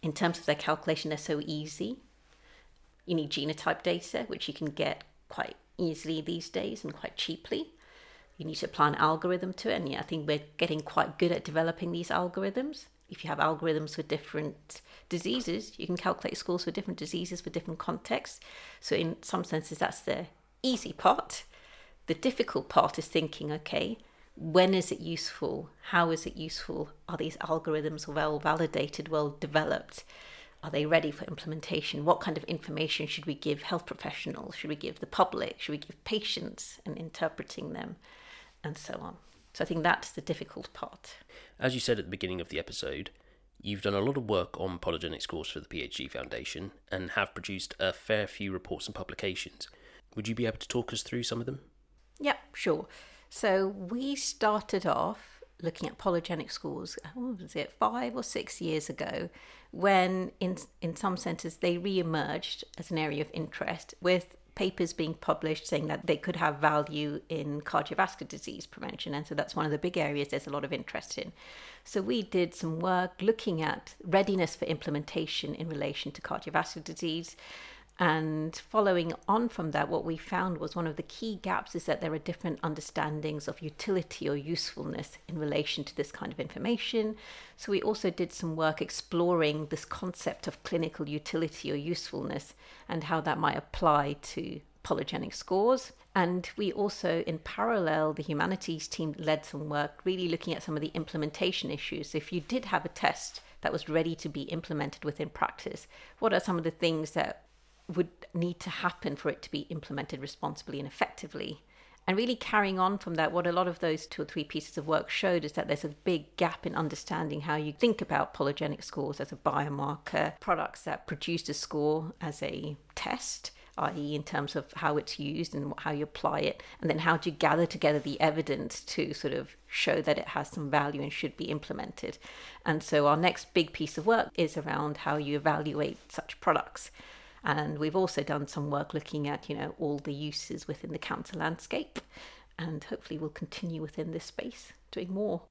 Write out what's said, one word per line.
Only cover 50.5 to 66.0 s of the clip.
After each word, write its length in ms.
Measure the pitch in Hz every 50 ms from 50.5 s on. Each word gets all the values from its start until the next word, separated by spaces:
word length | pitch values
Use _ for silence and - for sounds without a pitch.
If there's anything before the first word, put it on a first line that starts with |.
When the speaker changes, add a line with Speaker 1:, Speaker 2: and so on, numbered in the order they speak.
| 110 -
Speaker 2:
to 100 | - -
talk 240 | - 123 120 - -
us 100 | 117 -
through 200 | - - 123 117
some 180 | - 120 117
of 60 | 120
them? 140 | 127 139 - - - _ _ _ _ _ _ _ _ _ -
Speaker 1:
Yep, 200 | 294 285 - - - - -
sure. 320 | - - 196 156 156 - - - - - - - - - _
So 380 | - - - 214 185 190 190 190
we 460 | 202 196 185 180 220 240 262 277 285
started 720 | 277 - - - - 233 214 214 214 208 - - 190 180
off 580 | 180 - - - 180 214 - - - - - - _ _ _ -
looking 260 | 165 160 - - 156
at 80 | -
polygenic 560 | - - 196 175 170 165 - 175 156 - - -
scores, 460 | - - 156 139 - - - - - - 151 -
what 260 | 254 240 254 240 185
was 160 | 185 247 -
it, 160 | 170 147 - -
five 420 | _ 226 220 226 240 254 240 233
or 80 | 247 233
six 380 | - - - - - - -
years 300 | 175 165 156 156 147 -
ago, 400 | - - - - - - - 170 - - - - - - - _
when 600 | - - 175 196 196 185 180 180 185 185 185 185 - -
in, 200 | 196 180 185 170 - - _ _ -
in 140 | 165 165
some 200 | - - 196 185
senses 400 | 180 - 175 170 165 - 170 165
they 220 | - - 180 175 175
re-emerged 840 | 175 202 196 185 175 165 160 156 143 147 147 165 - - - - - - -
as 140 | - 170 -
an 80 | 175 160
area 240 | 156 151 147 147 151
of 80 | - -
interest, 640 | 170 160 160 - - - - 170 165 - - - - -
with 340 | 180 180 180 175 - - - - - -
papers 400 | - 202 185 185 - 180 165 -
being 180 | - 165 151 160
published 540 | - - - 160 - - 156 156 - -
saying 200 | - - 151 -
that 200 | 151 151 -